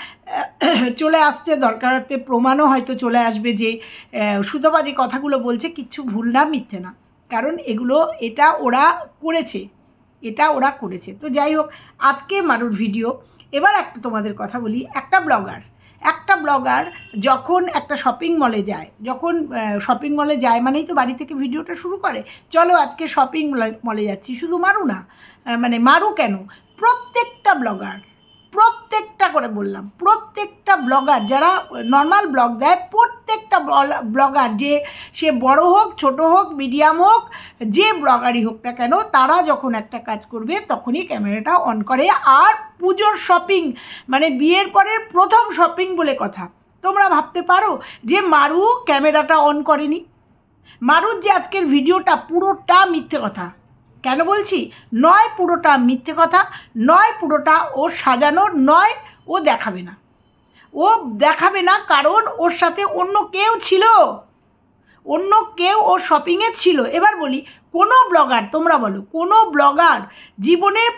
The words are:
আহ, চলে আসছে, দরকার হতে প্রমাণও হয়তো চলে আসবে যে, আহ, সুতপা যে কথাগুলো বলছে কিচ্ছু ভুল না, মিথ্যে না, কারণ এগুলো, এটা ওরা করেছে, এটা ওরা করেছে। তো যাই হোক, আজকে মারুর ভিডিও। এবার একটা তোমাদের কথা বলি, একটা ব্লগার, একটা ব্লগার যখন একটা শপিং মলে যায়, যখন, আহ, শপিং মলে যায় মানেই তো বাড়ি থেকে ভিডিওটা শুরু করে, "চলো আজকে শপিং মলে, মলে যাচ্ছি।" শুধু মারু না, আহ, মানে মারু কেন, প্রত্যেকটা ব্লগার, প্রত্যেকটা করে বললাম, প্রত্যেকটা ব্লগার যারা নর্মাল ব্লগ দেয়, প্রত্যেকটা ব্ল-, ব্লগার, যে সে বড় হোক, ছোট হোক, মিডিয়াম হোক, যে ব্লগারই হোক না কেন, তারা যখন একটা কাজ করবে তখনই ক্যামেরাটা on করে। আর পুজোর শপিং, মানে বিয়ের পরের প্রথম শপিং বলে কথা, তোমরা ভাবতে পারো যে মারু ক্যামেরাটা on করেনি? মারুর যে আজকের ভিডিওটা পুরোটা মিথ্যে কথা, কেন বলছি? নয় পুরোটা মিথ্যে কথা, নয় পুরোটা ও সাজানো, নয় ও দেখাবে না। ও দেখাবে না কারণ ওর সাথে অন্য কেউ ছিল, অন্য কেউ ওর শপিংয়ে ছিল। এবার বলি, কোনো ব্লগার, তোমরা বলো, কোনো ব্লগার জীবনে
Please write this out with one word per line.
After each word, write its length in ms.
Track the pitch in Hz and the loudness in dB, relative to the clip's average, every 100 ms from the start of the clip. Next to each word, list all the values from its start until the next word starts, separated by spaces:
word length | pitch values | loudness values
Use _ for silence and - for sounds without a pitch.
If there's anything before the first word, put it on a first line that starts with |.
| - - - | -14 -20 -12
আহ, 640 | - - - 294 277 247 | -8 -8 -4 0 0 0
চলে 280 | 233 311 320 | -2 0 2
আসছে, 380 | 302 294 - 294 | 2 0 -4 0
দরকার 440 | 254 220 254 262 | 0 0 -2 -2
হতে 160 | 262 269 | -4 -8
প্রমাণও 500 | 269 240 254 269 302 | -4 0 2 2 2
হয়তো 280 | 262 254 | 2 -2
চলে 240 | 254 247 240 | -6 -2 0
আসবে 340 | 233 214 233 | 0 -2 -4
যে, 280 | 214 226 226 - - - | -2 -4 -4 -12 -20 -14
আহ, 300 | 240 208 202 | -6 -4 -2
সুতপা 400 | 202 302 302 320 | -4 -2 0 0
যে 100 | 285 277 | -2 -4
কথাগুলো 420 | 254 262 285 277 | -4 -4 -4 -4
বলছে 320 | 240 240 330 | -2 -6 -6
কিচ্ছু 320 | 330 254 - | -12 -16 -12
ভুল 280 | 262 208 233 | -8 -6 -2
না, 140 | 247 | 0
মিথ্যে 360 | 311 294 - 190 | 0 -2 -8 -14
না, 140 | 185 - _ _ _ | -16 -20 _ _ _
কারণ 280 | 233 269 330 | -6 -4 -6
এগুলো, 540 | 277 220 247 285 320 - | -8 -6 0 0 0 -4
এটা 320 | 226 220 294 | -10 0 2
ওরা 540 | 311 254 247 311 339 320 _ | 2 0 2 2 0 -8 _
করেছে, 480 | 311 330 - 196 196 _ _ _ _ _ | -4 -4 -4 -10 -14 _ _ _ _ _
এটা 260 | 226 220 311 | -14 -2 0
ওরা 220 | 285 269 | 0 -2
করেছে। 440 | 277 202 180 - 190 | -2 -10 -12 -14 -14
তো 80 | 302 | -6
যাই 260 | 269 294 | -2 0
হোক, 160 | 311 302 - - _ | -2 -4 -8 -20 _
আজকে 420 | 269 277 - 392 | 0 0 -4 -4
মারুর 320 | 349 233 240 | 0 0 -2
ভিডিও। 460 | 202 220 208 226 262 _ _ _ | -2 -4 -4 -4 -6 _ _ _
এবার 220 | 277 381 | 0 0
একটা 260 | 403 - 240 | 0 -2 -10
তোমাদের 340 | 240 220 208 202 | -8 -6 -6 -8
কথা 240 | 208 247 | -10 -8
বলি, 260 | 220 233 254 | -6 -6 -8
একটা 260 | 277 - 381 | -10 -2 -2
ব্লগার, 400 | 320 240 190 - - _ _ _ | 2 -2 -2 -12 -20 _ _ _
একটা 360 | 285 320 - 370 | -4 -4 0 0
ব্লগার 480 | 302 277 254 254 330 - - 214 | 2 -2 0 -2 -4 -10 -14 -4
যখন 480 | 220 262 - 359 359 | 0 0 2 0 0
একটা 280 | 294 285 190 | -4 -4 -4
শপিং 420 | 262 240 339 339 | -4 -4 -2 0
মলে 240 | 254 220 | 0 -2
যায়, 280 | 202 170 156 _ | -4 -8 -12 _
যখন, 500 | 220 262 339 339 294 | -12 -6 -4 -4 -4
আহ, 260 | 247 214 202 | -6 -4 -6
শপিং 360 | 202 240 294 | -2 -4 -2
মলে 220 | 294 294 294 | -4 -2 0
যায় 240 | 247 233 | 0 0
মানেই 240 | 254 285 | 0 -2
তো 100 | 320 | -2
বাড়ি 200 | 339 247 | -2 -4
থেকে 200 | 247 311 | -6 -10
ভিডিওটা 420 | 285 269 294 330 339 | -8 -6 -6 -10 -12
শুরু 200 | 349 381 | -10 -6
করে, 260 | 370 226 214 - _ | -6 -6 -12 -20 _
"চলো 240 | 320 349 | 0 2
আজকে 340 | 349 285 - 320 | 2 0 -4 -6
শপিং 440 | - 262 320 302 | -2 0 -2 -4
মলে, 200 | 262 220 220 | -2 -4 -6
মলে 200 | 240 214 | -8 -6
যাচ্ছি।" 320 | 208 196 - 247 | -6 -6 -10 -10
শুধু 220 | 330 349 | -6 -2
মারু 260 | 370 415 | 0 0
না, 220 | 320 190 - _ - _ | 0 -6 -10 _ -20 _
আহ, 140 | - 233 | -8 -4
মানে 200 | 240 233 | -2 0
মারু 320 | 240 320 415 | 4 4 2
কেন, 260 | - 240 196 196 - _ _ | 0 -2 -2 -10 -20 _ _
প্রত্যেকটা 800 | 440 494 480 480 480 - 415 | 0 0 -2 -4 -4 -2 0
ব্লগার, 440 | 320 233 190 196 196 - _ _ _ _ | 0 -2 -6 -10 -14 -18 _ _ _ _
প্রত্যেকটা 800 | 381 453 440 - 427 427 - 370 | 2 2 2 -6 -6 -6 -2 0
করে 200 | 302 240 | 0 -4
বললাম, 420 | 208 202 196 202 - | -6 -8 -8 -14 -4
প্রত্যেকটা 800 | 359 440 - - 415 - - 370 | 0 0 -2 -12 -12 -10 0 0
ব্লগার 500 | 247 269 269 269 208 | 2 0 2 0 0
যারা 380 | 269 330 370 - 240 | 0 2 0 -4 -10
নর্মাল 420 | 233 277 302 392 403 | 0 2 4 2 2
ব্লগ 320 | 262 240 226 | 0 0 0
দেয়, 180 | 285 359 - | 2 2 0
প্রত্যেকটা 720 | 415 466 - - 440 - 370 | 0 0 0 -6 -6 0 -2
ব্ল-, 520 | 294 277 277 - 233 | 2 0 2 -2 -4
ব্লগার, 440 | 240 277 269 247 214 | 0 2 2 0 -2
যে 280 | 285 294 285 - - | -2 -2 -2 -14 -20
সে 180 | - 320 | -4 -2
বড় 300 | 254 254 277 | 0 2 4
হোক, 320 | 349 381 427 - | 6 4 2 0
ছোট 240 | 294 262 | -2 0
হোক, 320 | 320 359 403 | 4 4 2
মিডিয়াম 500 | 294 277 277 302 320 | -4 -4 2 2 4
হোক, 280 | 370 466 453 - - _ 220 | 4 4 2 -14 -20 _ -4
যে 260 | 214 427 | 2 2
ব্লগারই 520 | 392 285 240 247 240 | 2 2 2 0 -2
হোক 140 | 220 214 | -2 -4
না 80 | 247 | -12
কেন, 180 | 240 240 349 427 | -6 -2 -2 0
তারা 300 | 277 262 339 | 2 4 2
যখন 320 | 311 285 262 | 2 -2 -2
একটা 240 | 226 226 240 | -6 -8 -14
কাজ 280 | 233 214 - | -10 -10 -10
করবে 340 | 226 220 370 415 | -12 -6 -6 -4
তখনই 340 | - - 277 | -6 -4 -6
ক্যামেরাটা 520 | 370 - 202 214 214 | -6 -6 -4 -4 0
on 280 | 349 254 220 | 0 0 -4
করে। 240 | 202 254 339 - | -2 0 2 2
আর 300 | - 277 381 427 - _ | 4 6 6 4 -4 _
পুজোর 380 | 359 381 415 415 | -2 2 0 0
শপিং, 560 | - 349 359 392 311 240 - - - | 2 0 2 0 0 -8 -14 -20 -4
মানে 220 | 262 320 | 0 0
বিয়ের 380 | 254 302 359 392 | 0 2 2 2
পরের 320 | 403 392 440 440 | 2 2 0 -2
প্রথম 420 | 349 392 440 466 | 2 4 4 2
শপিং 440 | 330 339 339 370 349 | 2 0 0 -4 -2
বলে 200 | 311 262 | -2 -2
কথা, 300 | 202 196 175 - _ _ | -6 -8 -16 -18 _ _
তোমরা 260 | 370 392 392 | -2 2 2
ভাবতে 340 | 311 311 349 | 2 0 -6
পারো 360 | 349 370 415 302 - - | 2 2 2 -4 -8 -14
যে 160 | 226 370 | -2 0
মারু 460 | 381 302 285 330 415 494 | 4 4 4 2 2 0
ক্যামেরাটা 520 | 494 285 302 302 302 320 | 0 0 2 2 2 4
on 260 | 294 294 | 4 0
করেনি? 420 | 294 294 302 330 - _ _ _ _ _ _ _ | 0 0 0 -6 -8 _ _ _ _ _ _ _
মারুর 400 | 240 320 403 403 | 0 2 2 -2
যে 80 | 403 | 0
আজকের 360 | 381 - 381 330 | 0 0 -4 0
ভিডিওটা 500 | 285 269 370 - 320 | 2 2 2 2 -2
পুরোটা 680 | - 339 381 392 - 359 381 | -2 -2 -2 -4 0 2 2
মিথ্যে 320 | 330 240 302 | 0 -4 -6
কথা, 280 | 214 196 175 - _ _ _ _ | -6 -8 -12 -16 _ _ _ _
কেন 220 | 254 269 | -6 -2
বলছি? 460 | 330 415 403 381 - - _ | 0 0 0 -4 -6 -12 _
নয় 340 | 226 311 392 453 440 | 2 4 6 4 0
পুরোটা 400 | 349 339 330 277 | -2 0 2 4
মিথ্যে 380 | 240 262 - 311 | 2 0 -6 0
কথা, 340 | 330 359 415 - - 233 | 2 2 0 -4 -14 -4
নয় 360 | 240 349 440 427 | 4 4 4 0
পুরোটা 500 | 320 302 302 320 339 | -2 -2 2 2 2
ও 160 | 269 311 | -2 -4
সাজানো, 580 | - - 247 294 320 415 | -2 0 2 2 2 0
নয় 440 | 330 262 320 415 - - _ - | 2 4 4 4 0 -10 _ -6
ও 140 | 349 | -2
দেখাবে 420 | 302 226 233 180 | 0 0 -2 -6
না। 140 | 180 196 _ _ _ _ _ _ _ | -12 -18 _ _ _ _ _ _ _
ও 300 | 285 359 453 | -2 2 2
দেখাবে 580 | 277 208 285 311 349 392 | 0 0 0 2 0 0
না 160 | 359 403 | 2 0
কারণ 480 | - 294 285 403 - - | 2 2 4 2 0 -2
ওর 120 | 339 | -2
সাথে 340 | 339 339 339 | 0 -2 0
অন্য 380 | 403 466 370 415 | -4 -2 -2 -2
কেউ 380 | 415 381 415 440 | -2 -2 0 0
ছিল, 200 | - 370 440 427 262 214 - _ _ _ _ _ _ _ | 0 2 6 6 4 0 -16 _ _ _ _ _ _ _
অন্য 400 | - 302 381 427 440 - | -6 -4 2 0 0 -2
কেউ 220 | 359 427 | 0 2
ওর 200 | 415 359 | 2 0
শপিংয়ে 500 | 359 302 294 349 440 453 | 2 -2 0 0 -2 0
ছিল। 280 | 349 302 | 0 2
এবার 320 | 233 330 403 392 | 0 2 2 0
বলি, 300 | 294 262 - - _ | -4 -6 -8 -20 _
কোনো 220 | 330 427 508 494 | -2 4 4 4
ব্লগার, 340 | 349 277 247 202 | 4 2 0 -2
তোমরা 260 | 311 330 302 | -2 0 0
বলো, 240 | 220 196 196 | 0 -6 -8
কোনো 380 | 320 359 427 440 | -6 2 4 4
ব্লগার 500 | 285 285 285 339 247 196 - - - | 2 2 4 2 2 -4 -18 -20 -8
জীবনে 400 | 208 349 403 415 466 | 0 2 2 2 -2